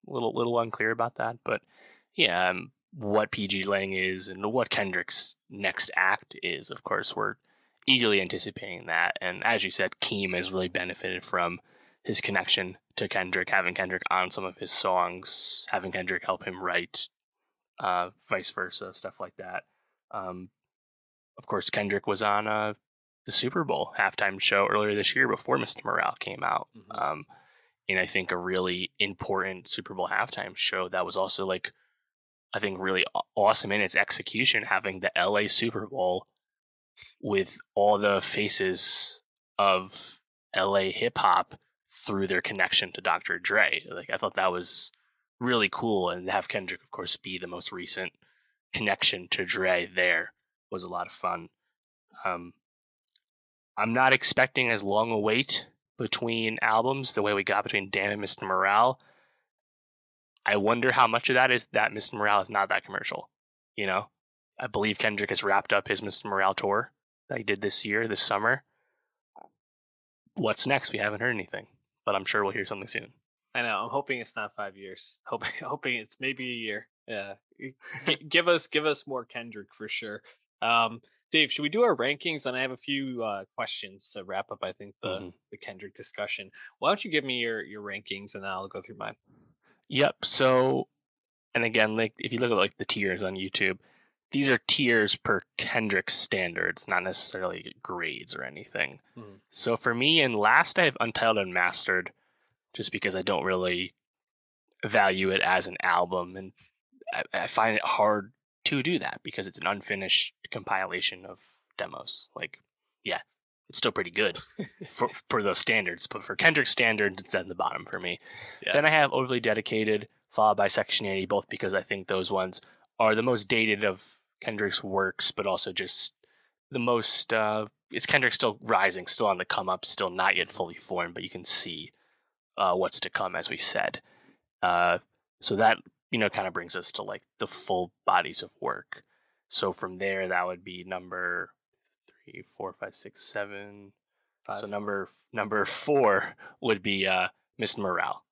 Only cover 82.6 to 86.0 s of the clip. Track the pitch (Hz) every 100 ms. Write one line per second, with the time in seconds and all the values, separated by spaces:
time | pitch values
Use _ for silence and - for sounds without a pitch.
82.6 | 131 127 - 139 135 123 110 101 98 -
83.6 | 117 - 104 98 - 107 92 95 - 104
84.6 | 95 92 101 - 95 92 90 - _ 104
85.6 | - 95 98 -